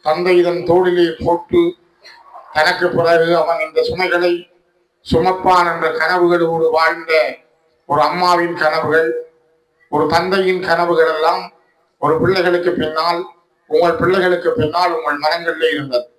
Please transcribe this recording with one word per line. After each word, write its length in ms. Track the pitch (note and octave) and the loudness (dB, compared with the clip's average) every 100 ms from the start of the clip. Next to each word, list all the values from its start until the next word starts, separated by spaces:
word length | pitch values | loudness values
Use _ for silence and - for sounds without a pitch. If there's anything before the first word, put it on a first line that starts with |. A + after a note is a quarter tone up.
| D3+ | -2
தந்தை 280 | D#3+ F3+ F3 | -2 2 2
இதன் 240 | F3 E3+ | 2 -2
தோளிலே 420 | - E3+ F3+ F3 E3+ D#3+ | 0 2 2 2 0 0
போட்டு 460 | E3+ E3+ - F3 E3+ - _ _ - - - - - | -2 -2 0 0 0 -4 _ _ -20 -20 -20 -20 -8
தனக்கு 360 | - D#3 F3+ F3 | 0 0 0 -2
பிறகு 400 | E3+ E3 E3+ E3 E3+ | 0 2 2 4 2
அவன் 260 | D#3 E3 | 0 -2
இந்த 160 | D#3+ - | -2 -2
சுமைகளை 480 | D#3+ E3 F3+ F3 F3+ F3 - _ _ _ _ _ - | -2 -2 -2 0 0 -2 -6 _ _ _ _ _ -2
சுமப்பான் 640 | E3 F3+ F#3 F#3 F3+ F3 | 0 2 0 2 2 2
என்ற 180 | E3 E3 | 0 -4
கனவுகளோடு 760 | D#3+ D#3+ F3+ F3 F3 E3 E3 D#3+ | -2 0 2 2 2 0 0 0
வாழ்ந்த 420 | D#3 D#3+ E3+ E3 D#3 C#3 A#2+ _ _ _ _ _ | 2 0 -2 -2 0 0 -6 _ _ _ _ _
ஒரு 120 | D3 | 0
அம்மாவின் 520 | D3+ F3 F3+ E3+ E3+ E3+ | 0 0 0 2 0 -2
கனவுகள், 520 | D#3 D#3 D#3 D#3+ E3 - - _ _ _ _ _ _ | -2 -2 0 0 0 -4 -8 _ _ _ _ _ _
ஒரு 140 | D3 D3+ | -2 0
தந்தையின் 540 | E3 F3+ F#3+ F#3 F#3 | 0 0 0 0 -2
கனவுகள் 460 | F3 E3+ E3+ E3 E3 | -2 -2 0 2 2
எல்லாம் 340 | D#3 D#3+ F3+ F3+ _ _ _ _ _ | 2 0 -2 -6 _ _ _ _ _
ஒரு 140 | D3+ D#3+ | -2 0
பிள்ளைகளுக்கு 560 | E3+ F#3 F3 F3 F3 | 0 0 0 0 0
பின்னால், 480 | - D#3 D#3 E3 E3+ F#3 _ _ _ _ | -2 -4 -2 -2 -4 -8 _ _ _ _
உங்கள் 280 | D#3 E3+ E3 | 0 0 0
பிள்ளைகளுக்கு 520 | E3+ F#3+ F3+ F3 E3+ | 0 2 2 0 -2
பின்னால் 420 | D#3+ D3+ E3 F3+ D#3+ | -2 -2 0 -2 -2
உங்கள் 240 | D3+ D3 | -4 -4
மனங்களிலே 520 | D#3 E3+ E3 D#3 D#3+ | -2 -2 -4 -2 -2
இருந்தது. 360 | D3+ C#3+ - - | -2 -4 -4 -6